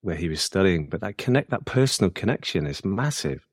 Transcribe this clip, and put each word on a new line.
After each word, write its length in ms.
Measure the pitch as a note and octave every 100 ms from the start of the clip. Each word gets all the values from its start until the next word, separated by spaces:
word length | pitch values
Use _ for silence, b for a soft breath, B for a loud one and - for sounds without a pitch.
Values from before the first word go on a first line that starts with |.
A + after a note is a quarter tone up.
where 140 | - D#2
he 140 | E2+
was 120 | D#2
studying, 460 | - F#2+ F#2+ E2+ C#2+
but 140 | F2
that 160 | G2+ -
connect, 320 | - C3 -
that 160 | B2 -
personal 460 | C3 C3 - F#2+
connection 540 | - G2+ - - F2+ D2
is 200 | C#2+ F#2+
massive. 600 | G2+ C#3+ - D2+ C2 -